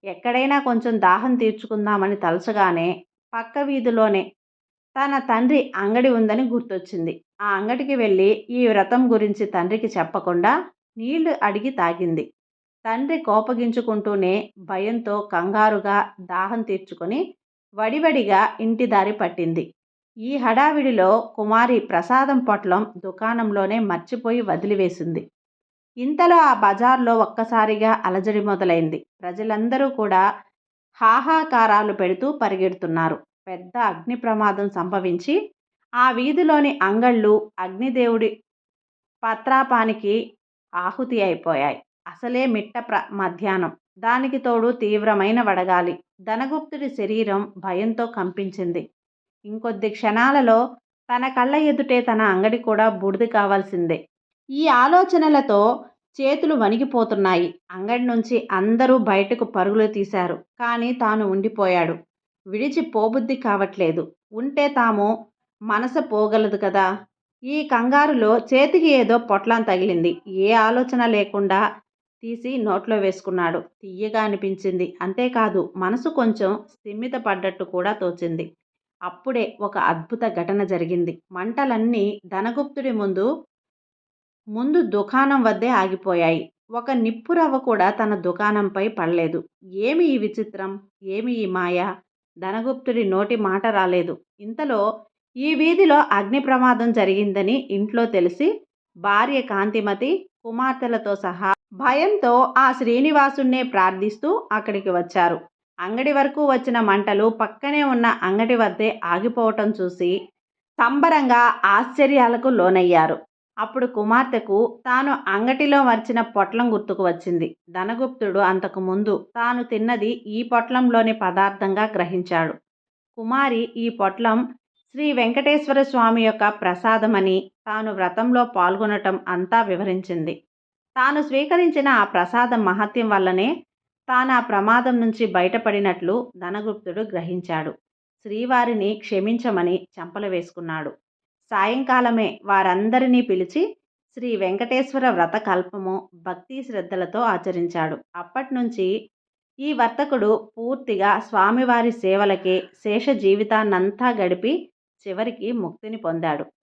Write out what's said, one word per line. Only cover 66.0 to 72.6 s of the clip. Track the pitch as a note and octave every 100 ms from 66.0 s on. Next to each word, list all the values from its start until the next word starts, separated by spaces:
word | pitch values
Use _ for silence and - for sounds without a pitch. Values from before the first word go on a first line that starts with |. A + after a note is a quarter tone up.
పోగలదు | C4+ G#3+ G#3+ A3 G#3+ G3+
కదా. | G3+ G3 F#3+ G#3 - _ _ _
ఈ | B3+ D4+ D4+
కంగారులో | B3 A#3+ C#4+ D4 C4+ G#3+ A#3
చేతికి | A3+ C4 D4 F#4 D#4+
ఏదో | C#4 A#3 A#3
పొట్లాం | A#3 G3+ G#3+ A#3
తగిలింది. | A3 F#3 F#3+ F3 E3+ E3+ -
ఏ | F#3+ G3
ఆలోచన | A3+ A3 A#3+ B3+ B3+ A#3
లేకుండా | G#3+ G3+ G3+ G3 F#3+ A3 - _ _ _ _
తీసి | A#3 A#3 A#3+
నోట్లో | C4